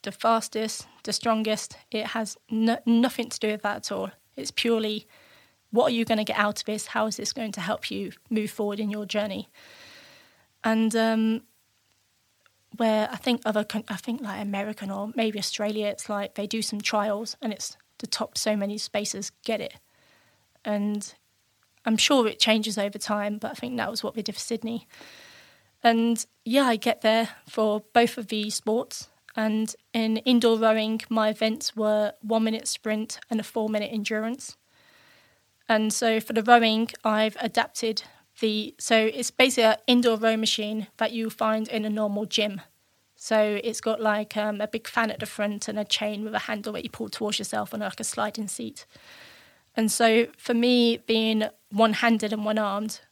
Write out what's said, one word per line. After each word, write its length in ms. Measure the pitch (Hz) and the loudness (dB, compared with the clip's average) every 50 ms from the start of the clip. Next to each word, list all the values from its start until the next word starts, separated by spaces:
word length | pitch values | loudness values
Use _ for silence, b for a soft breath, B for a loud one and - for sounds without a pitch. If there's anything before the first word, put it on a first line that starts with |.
| - | -10
the 80 | 202 190 | -12 -8
fastest, 720 | - - 226 226 226 220 - - 220 220 214 - - - - - - _ | 0 2 4 4 2 2 -4 -4 -4 -4 -4 -6 -8 -12 -16 -20 -12 _
the 80 | 214 | -6
strongest. 640 | 202 - - 233 220 220 220 220 214 214 - - - - - _ | -6 -2 0 2 2 2 2 0 -2 -2 -4 -12 -16 -20 -14 _
It 140 | - 220 214 | -6 -6 -6
has 300 | - - 226 220 190 - - _ _ | -4 -4 -4 -6 -6 -8 -16 _ _
no-, 320 | 226 220 226 226 226 226 - | 0 2 4 4 2 2 4
nothing 420 | 233 233 233 247 254 - - 233 233 | 4 6 6 6 4 0 -2 -6 -6
to 80 | - - | -6 -4
do 80 | - 214 | -2 -2
with 120 | 214 208 - | -2 -2 -4
that 120 | 208 202 | -4 -4
at 140 | 208 - - | -4 -6 -6
all. 200 | 202 190 190 190 - _ _ _ _ | -6 -6 -6 -8 -10 _ _ _ _
It's 120 | - - - | -12 -12 -8
purely 540 | - - - 233 233 220 214 214 214 208 - b b b b b b b b b b b b _ | -6 -2 2 2 2 2 2 -2 -4 -6 -8 b b b b b b b b b b b b _
what 160 | - 226 - | 2 2 4
are 60 | - 240 | 4 2
you 120 | 233 226 | 2 2
gonna 180 | 226 233 214 214 | 2 2 0 0
get 140 | 214 214 | -2 0
out 220 | - 208 208 208 - | 2 2 0 0 -4
of 40 | - | -6
this? 220 | - 214 208 - | -6 -6 -6 -6
How 180 | - - 226 214 | -4 -2 -2 -2
is 100 | 220 220 | -2 -2
this 160 | - 214 - - | -6 -6 -8 -6
going 180 | 269 233 214 196 | -6 -6 -6 -6
to 80 | 202 | -6
help 300 | 175 175 214 - - - | -4 -4 -4 -4 -4 -8
you 220 | 208 196 202 175 - _ _ _ | -6 -6 -8 -8 -10 _ _ _
move 200 | 233 220 214 214 | -2 -2 -2 -2
forward 300 | - - 208 208 202 202 | -4 -4 -2 -2 -2 -2
in 100 | 214 208 | -4 -4
your 160 | 208 214 208 | -4 -6 -8
journey? 440 | 190 - 208 208 208 190 190 208 _ B B B B B B B B B B B B B B B B B B B B _ _ - | -4 -2 -2 -2 -2 -6 -8 -10 _ B B B B B B B B B B B B B B B B B B B B _ _ -2
And, 320 | 220 226 220 226 220 226 | 0 2 4 2 2 2
um, 460 | 226 226 226 226 220 220 220 220 226 - _ _ _ _ _ _ _ _ _ _ _ _ _ _ _ _ _ _ _ _ _ _ _ _ _ - | 2 2 2 2 2 2 2 0 -2 -6 _ _ _ _ _ _ _ _ _ _ _ _ _ _ _ _ _ _ _ _ _ _ _ _ _ -4
where 320 | - 233 220 214 220 220 - | 0 2 2 4 2 0 0
I 40 | 247 | -4
think 240 | 190 - 254 240 226 - | -4 0 0 0 0 0
other 180 | 214 208 214 208 | -2 0 0 -2
coun-, 200 | 208 - 220 - - | -2 -4 -6 -6 -6
I 60 | 202 | -10
think, 240 | 180 - - 233 277 | -8 -6 -6 -6 -6
like, 200 | 269 208 190 196 | -6 -8 -8 -6
American 500 | 202 202 202 196 202 214 214 - 202 190 | -6 -4 -4 -4 -4 -6 -8 -8 -8 -8
or 200 | 196 196 202 220 233 | -6 -6 -6 -6 -2
maybe 240 | 247 226 220 208 202 | 0 0 0 0 -2
Australia, 480 | 190 - - - 208 214 214 214 208 | -6 -6 -4 -2 -4 -2 -2 -2 -2
it's 200 | 208 196 - - - | -2 -4 -6 -6 -6
like 260 | 208 202 202 196 _ | -4 -4 -4 -6 _
they 120 | - 202 | -8 -6
do 140 | 208 - 226 | -4 -4 -4
some 200 | 208 - - 208 | -4 -4 -6 -4
trials 540 | 208 - - 214 202 220 202 208 226 214 - _ | -4 0 0 0 0 0 -2 -4 -4 -8 -10 _
and 100 | - 220 | -6 -6
it's 240 | 208 - - - - _ _ _ _ | -6 -6 -8 -12 -12 _ _ _ _
the 100 | _ - | _ -8
top 300 | - - - 220 - _ | -6 -4 -4 -6 -6 _
so 180 | - - 220 214 | -4 0 0 0
many 220 | 208 196 202 208 | 0 -2 -4 -4
spaces 540 | 214 - - - 208 214 - - 196 - - _ _ - | -6 -8 -6 -6 -4 -4 -4 -6 -8 -10 -12 _ _ -6
get 160 | - 220 208 | -4 -4 -4
it. 140 | 220 - - - _ b b b b b b b b b b b b b b _ _ | -6 -10 -12 -16 _ b b b b b b b b b b b b b b _ _
And 500 | 220 208 208 202 208 208 208 202 - - _ _ _ _ _ _ _ _ _ _ _ _ _ _ | -4 -2 0 0 -2 -2 -4 -6 -10 -16 _ _ _ _ _ _ _ _ _ _ _ _ _ _
I'm 120 | 226 220 | 0 2
sure 300 | 214 - - 285 262 233 | 2 4 6 6 6 4
it 120 | 214 - - | 2 2 2
changes 380 | - 220 214 220 214 226 196 | 4 4 4 4 2 -2 -2
over 200 | 214 202 202 202 | -2 -4 -4 -4
time, 400 | 208 - - 208 208 202 208 208 | -6 -4 -2 -2 -2 -2 -4 -4
but 140 | 214 - - | -4 -6 -8
I 20 | - | -8
think 220 | - - 247 254 | -8 -8 -6 -4
that 120 | 240 214 196 | -4 -4 -4
was 140 | 226 214 - | -4 -4 -6
what 100 | 208 - | -6 -6
they 80 | 226 | -6
did 140 | 202 - 202 | -8 -6 -8
for 40 | - | -10
Sydney. 460 | - - 233 220 - 226 233 233 - B B B B B B B B B B B B B B B B B B B - | -6 -6 -6 -4 -4 -6 -8 -8 -10 B B B B B B B B B B B B B B B B B B B 4
And 420 | 233 233 226 226 233 233 220 - _ _ _ _ | 4 4 6 4 2 2 0 -2 _ _ _ _
yeah, 180 | 226 233 277 277 | 2 4 4 4
I 100 | 254 233 | 4 2
get 260 | 208 - 240 - - | 2 2 0 -2 2
there 280 | - 220 220 226 226 - - - _ | 2 4 4 4 2 0 -6 -16 _
for 340 | - - - 220 214 208 214 214 _ _ | -8 -2 0 2 2 0 -2 -4 _ _
both 240 | 240 240 240 - | 4 4 4 2
of 100 | - 220 | -6 -8
the 220 | - 220 214 208 214 | -6 -4 -4 -4 -4
sports. 600 | 208 - _ 214 220 240 269 - - - - _ _ _ _ - - | -6 -6 _ -2 -2 -2 -2 -4 -10 -14 -14 _ _ _ _ -10 -4
And 380 | - 220 220 214 220 220 220 - _ _ _ - | -2 0 0 2 0 0 -2 -6 _ _ _ -2
in 240 | 226 220 220 220 | -2 0 2 0
indoor 400 | 220 - 254 254 240 233 233 226 | 2 4 4 4 6 6 6 4
rowing, 440 | 220 226 220 220 220 214 220 220 220 - - | 6 4 4 4 4 0 -2 -2 -4 -4 -2
my 200 | 226 226 214 214 | 0 2 2 2
events 460 | 214 - 226 220 220 - - - - | 2 0 0 0 0 -2 -6 -6 -4
were 380 | 214 214 214 214 214 214 208 - _ | 0 0 2 2 2 2 0 -2 _
one 220 | - 208 226 226 220 | -4 0 0 2 2
minute 240 | 220 220 220 - | 2 0 -2 -4
sprint 520 | - - - _ 220 214 214 220 220 - - - _ | -6 -8 -4 _ -2 -2 -2 -4 -6 -10 -16 -8 _
and 100 | 226 214 | -4 -4
a 40 | 208 | -4
four 260 | - - 226 214 220 | -4 -4 -2 -2 0
minute 220 | 214 214 208 - | 0 -2 -2 -2
endurance. 680 | - 220 208 - 220 214 220 226 247 285 - - - _ b b b b b b b b b b b b b b b b b b b b _ | -4 -4 -4 -2 -2 -2 -2 -4 -6 -8 -12 -18 -18 _ b b b b b b b b b b b b b b b b b b b b _
And 260 | - 226 214 220 214 208 | 2 2 2 2 0 -2
so 260 | - 247 226 226 220 | 0 0 2 2 0
for 140 | 220 - 226 | -2 0 -2
the 100 | 233 208 | 0 6
rowing, 460 | 233 240 240 226 220 220 220 226 226 - - - | 8 8 8 8 4 2 2 0 -2 -4 -4 -2
I've 320 | 220 214 214 220 220 214 - | 0 2 2 2 0 -2 -4
adapted 640 | 254 226 - 240 - - _ - - 220 220 - - B B B B _ _ - | -6 0 0 0 0 0 _ -6 -4 -4 -4 -4 -8 B B B B _ _ -2
the, 320 | - 220 214 214 214 - - - | 0 0 0 0 -4 -6 -10 -10
so 160 | - - 226 220 220 220 220 | 0 4 4 4 4 2 0
it's 180 | 269 240 - | -2 -6 -6
basically 340 | _ - 254 269 247 - 226 | _ 4 4 4 6 6 6
an 120 | 220 220 - _ | 6 4 4 _
indoor 300 | - 247 247 240 240 226 | 4 6 6 6 4 2
row 180 | 214 220 226 226 | 4 2 2 2
machine 520 | 220 220 214 - - 214 208 214 220 196 - _ | 2 0 0 0 -2 -2 -4 -4 -6 -6 -8 _
that 140 | - 226 220 | -4 -2 -2
you 180 | 233 226 226 220 | -2 -2 -4 -4
find 380 | - - 226 220 220 220 220 | -2 -2 0 0 0 0 -2
in 180 | - - 220 208 | -2 -4 -2 -2
a 40 | 220 | -2
normal 360 | 208 214 214 208 202 208 214 | -2 0 0 -2 -2 -2 -4
gym. 340 | - - - 208 208 196 190 - _ _ _ _ _ _ _ _ _ _ | -2 0 0 0 0 -2 -8 -12 _ _ _ _ _ _ _ _ _ _
So 440 | _ - - 220 214 214 214 208 202 - | _ -2 2 4 4 4 4 2 -2 -4
it's 180 | 233 214 - | -4 -6 -4
got, 200 | - 226 220 220 | -2 -2 -2 0
like, 340 | 220 214 208 208 214 208 - | 2 2 2 0 -2 -4 -4
um, 260 | 220 208 214 208 202 | -2 -2 -2 -2 -4
a 60 | 208 | -6
big 200 | 214 - 226 - | -4 -6 -8 -8
fan 240 | - - 240 226 214 | -2 -2 0 0 0
at 80 | - - | -2 -6
the 60 | 214 | -8
front 420 | 208 - - 208 208 208 202 - | -10 -4 -4 -2 -2 -2 -4 -6
and 100 | - 214 | -6 -4
a 60 | 214 208 | -4 -2
chain 380 | - - - 214 208 214 202 214 | -2 -2 -2 -2 -4 -4 -6 -6
with 100 | 214 214 | -4 -4
a 60 | 208 | -4
handle 340 | - - 220 208 202 214 214 | -2 -2 -6 -6 -6 -6 -8
that 100 | - - | -6 -8
you 60 | 226 | -10
pull 200 | - - 226 202 | -8 -8 -8 -8
towards 280 | - - 220 208 - | -6 -4 -4 -4 -2
yourself 360 | - 202 - - 214 208 - - | -4 -6 -4 -4 -4 -4 -4 -6
on, 80 | 208 | -6
like, 180 | 208 190 - - | -6 -6 -6 -6
a 40 | 220 | -8
sliding 420 | - - - 208 214 202 226 214 | -6 -4 -2 -4 -4 -4 -6 -8
seat. 380 | 196 - - 240 - - - - B B B B B B B B B B B B B B B B B B | -8 -8 -8 -8 -10 -10 -14 -20 B B B B B B B B B B B B B B B B B B
And 160 | - 226 214 | 0 2 2
so 360 | - - 233 226 220 233 233 - - | 4 4 6 6 6 6 4 2 -2
for 160 | _ - - 240 | _ -2 0 2
me, 440 | 233 240 247 247 247 240 233 233 | 4 4 6 6 6 6 4 2
being 460 | 233 - - 226 220 220 220 220 214 214 - - _ _ _ | 0 0 0 2 2 2 2 2 0 0 -2 -6 _ _ _
one-handed 600 | 202 202 226 220 214 - - 233 226 214 214 208 220 | 2 4 4 4 4 2 4 4 4 2 2 -2 -4
and 120 | 214 208 | -4 -2
one-armed 560 | 214 214 220 214 202 196 202 214 220 - - _ _ | -2 0 0 0 0 -2 -2 -4 -6 -8 -12 _ _